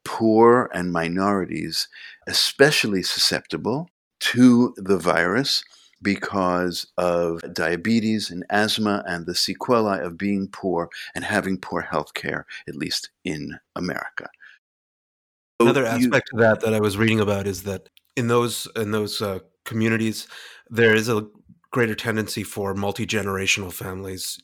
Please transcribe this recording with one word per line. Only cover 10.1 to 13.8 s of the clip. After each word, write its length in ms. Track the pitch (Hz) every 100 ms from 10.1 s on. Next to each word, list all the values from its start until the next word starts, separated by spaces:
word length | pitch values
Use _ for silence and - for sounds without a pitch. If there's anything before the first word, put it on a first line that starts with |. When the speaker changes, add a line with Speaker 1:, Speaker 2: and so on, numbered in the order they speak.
| 85
Speaker 1:
being 280 | 101 98 98
poor 440 | - 95 87 85 - -
and 100 | -
having 320 | - 104 95 95
poor 240 | - 87
health 320 | - 80 76
care, 320 | - - 78 - - -
at 80 | 71
least 320 | - - - _
in 340 | - 76 73 78 _
America. 540 | -